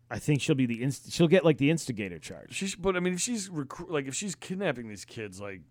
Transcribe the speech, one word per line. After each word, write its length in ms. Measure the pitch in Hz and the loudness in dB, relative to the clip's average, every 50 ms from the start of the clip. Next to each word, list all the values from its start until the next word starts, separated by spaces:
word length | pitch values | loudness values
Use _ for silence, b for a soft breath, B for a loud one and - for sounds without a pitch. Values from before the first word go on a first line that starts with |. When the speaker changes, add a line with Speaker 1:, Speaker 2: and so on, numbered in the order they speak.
| _ - | _ -8
Speaker 1:
I 80 | 120 104 | -6 -2
think 220 | - 147 151 131 | 2 4 2 4
she'll 140 | - - 151 | 4 4 4
be 120 | 131 127 | 4 2
the 160 | 117 117 110 | 2 0 0
inst-, 280 | 123 139 127 - - - | -2 -2 -2 -4 -8 -2
she'll 160 | - - 170 151 | 2 4 6 8
get, 160 | 165 185 - | 8 8 8
like, 140 | 165 147 110 | 6 6 6
the 120 | 139 147 | 4 4
instigator 480 | 165 156 - - 117 101 104 92 85 78 | 4 2 0 -4 -4 -4 -4 -6 -6 -10
charge. 360 | - - 92 - - - - | -12 -14 -14 -14 -14 -10 -8
Speaker 2:
She 120 | - 196 196 | -6 -6 -6
sh-, 80 | - | -6
but 200 | 202 170 196 185 | -2 0 0 0
I 40 | 180 | 2
mean, 140 | 180 180 180 | 0 0 0
if 60 | 175 | 0
she's 280 | - 240 240 214 185 196 | -2 -2 -2 -4 -6 -6
recru-, 400 | 175 151 135 - - - 175 185 | -6 -6 -6 -6 -8 -12 -6 -4
like, 160 | 165 147 135 | -2 -2 -2
if 80 | 135 127 | -4 -6
she's 200 | - 208 196 156 | -6 -6 -6 -8
kidnapping 540 | - - - 185 190 202 165 127 123 117 107 | -8 -8 -8 -6 -2 -2 -2 -2 -4 -6 -10
these 160 | 104 98 - | -12 -14 -14
kids, 360 | - - 117 107 101 90 98 | -14 -12 -10 -10 -10 -10 -10
like, 220 | 101 101 95 90 73 _ | -10 -10 -10 -12 -14 _